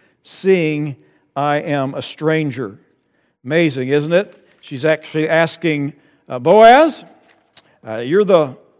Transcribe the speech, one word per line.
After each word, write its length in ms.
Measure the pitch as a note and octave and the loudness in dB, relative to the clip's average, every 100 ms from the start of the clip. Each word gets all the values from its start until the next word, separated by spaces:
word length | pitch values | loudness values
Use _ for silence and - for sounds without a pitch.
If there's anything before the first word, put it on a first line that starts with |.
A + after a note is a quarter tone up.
| _ _ | _ _
seeing 720 | - - F#3+ F#3 D#3 D3 D3+ B2+ _ _ _ C#3 | -20 -4 0 0 0 -4 -8 -10 _ _ _ -6
I 220 | D3 D3 | -2 -2
am 360 | - C#3+ C3+ | -4 -4 -4
a 80 | C#3 | -8
stranger?" 800 | - - D#3 D#3+ D3 B2 G#2 G2 _ _ _ _ _ _ B2+ | -14 -6 -2 -2 -4 -6 -10 -12 _ _ _ _ _ _ -4
Amazing, 440 | E3 D#3+ C3 B2+ | 0 0 -2 -2
isn't 220 | D3 D3+ | -2 0
it? 320 | F3 G#3 _ _ _ | -2 -2 _ _ _
She's 220 | - C3+ | -16 -6
actually 460 | D#3 D3+ - D#3 D#3+ | -2 -4 -4 -6 0
asking, 640 | E3 D#3+ - E3+ D3 C#3+ - _ _ - | 0 0 -4 -4 -4 -6 -10 _ _ -14
uh, 120 | B2+ | -4
"Boaz, 640 | D3 G#3+ A3+ C4+ D#4+ - - _ _ _ _ _ _ _ A2+ | 2 8 8 8 4 -2 -18 _ _ _ _ _ _ _ -12
uh, 100 | A2 | -10
you're 280 | B2 F#3+ G3 | -2 0 4
the 320 | F3 C#3 B2 _ | 2 2 -6 _